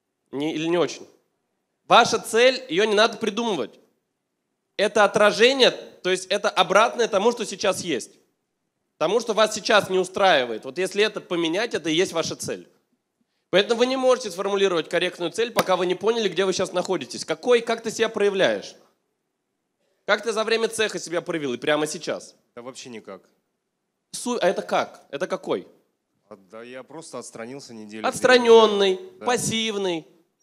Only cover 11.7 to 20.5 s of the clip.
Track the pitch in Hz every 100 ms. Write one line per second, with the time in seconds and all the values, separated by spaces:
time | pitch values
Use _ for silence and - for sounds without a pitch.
11.7 | 202 160 156 190 165 151 160 - 98 -
12.7 | _ _ _ _ _ _ _ - 180 202
13.7 | 233 254 262 254 247 214 170 196 196 196
14.7 | 170 156 175 180 175 170 220 240 214 185
15.7 | 180 180 180 208 233 202 170 190 185 175
16.7 | 175 175 180 127 156 - 156 247 240 233
17.7 | 226 226 208 220 220 202 196 143 101 -
18.7 | - _ _ _ _ _ _ _ _ _
19.7 | _ _ _ - 214 233 214 220